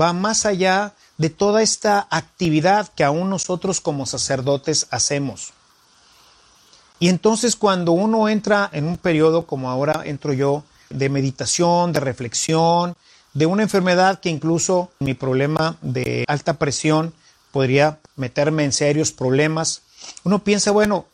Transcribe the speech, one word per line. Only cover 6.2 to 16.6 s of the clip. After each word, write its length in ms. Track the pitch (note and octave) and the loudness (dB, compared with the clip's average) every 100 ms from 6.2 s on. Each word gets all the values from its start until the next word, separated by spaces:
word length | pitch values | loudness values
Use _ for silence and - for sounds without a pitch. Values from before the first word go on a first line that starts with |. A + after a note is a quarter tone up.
| _ _ _ _ _ _ _ - | _ _ _ _ _ _ _ -2
Y 100 | F3 | 0
entonces 460 | F3+ G#3+ A3 A#3 - | 2 2 2 0 0
cuando 360 | G#3 F#3 F3 | 0 2 2
uno 380 | E3+ G#3+ A3+ G#3+ | 2 2 2 2
entra 400 | G#3+ G3+ G#3 G3+ | 0 0 0 0
en 160 | D#3 D3 | -4 -4
un 100 | F3 | -4
periodo 500 | F#3 D#3 D#3+ E3 E3 | 0 2 4 2 -2
como 220 | C#3 B2+ | -6 -4
ahora 320 | B2+ D3 D#3 - | -2 -2 -2 -6
entro 280 | C#3+ D3+ | -8 -4
yo, 300 | C3+ C#3 C#3+ - _ - | -2 0 -2 -6 _ -12
de 200 | - C3+ | -4 -2
meditación, 840 | C#3 C3+ C3 A#2+ - E3+ F3 F3 | 0 -2 -4 -4 0 2 2 2
de 80 | D#3 | 0
reflexión, 960 | C3+ A#2+ A#2+ - - D#3+ E3 E3+ F3 F3 _ _ _ | -2 -6 -6 -6 -2 2 2 2 0 -6 _ _ _
de 120 | C#3 D#3 | 0 0
una 180 | G3 | 2
enfermedad 560 | G#3+ G3+ F3+ F3+ F#3 F#3+ | 0 0 2 4 4 2
que 100 | F3+ | -2
incluso 600 | D#3 D#3 E3 E3 F#3 F3+ - | -4 0 0 2 0 -2 -6
mi 140 | C#3 | -6
problema 640 | B2+ C3 C3 C#3 D#3 D#3+ E3 | -4 -2 0 0 0 -2 -4
de 420 | D3 B2+ B2+ A#2+ B2 | -6 -4 -2 -4 -2
alta 260 | D3 - | -2 -2
presión 600 | D3 | -2